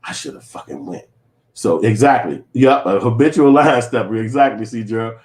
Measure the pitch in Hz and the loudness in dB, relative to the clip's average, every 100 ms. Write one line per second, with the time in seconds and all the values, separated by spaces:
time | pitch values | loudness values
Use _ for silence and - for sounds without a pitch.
0 | - - - - 120 - - - 90 90 | -14 -14 -12 -16 -18 -20 -16 -16 -14 -14
1 | - _ _ _ _ - 107 82 110 107 | -16 _ _ _ _ -6 -2 0 0 2
2 | 123 - - 71 - 123 131 139 - 98 | 4 2 -2 -8 -10 2 4 4 0 -2
3 | 123 113 147 151 143 139 147 131 117 120 | 0 2 0 4 4 6 4 2 -2 -4
4 | 98 110 110 135 139 107 113 117 107 113 | -4 -4 -4 0 0 0 -10 -10 -6 -6
5 | 113 113 | -6 -10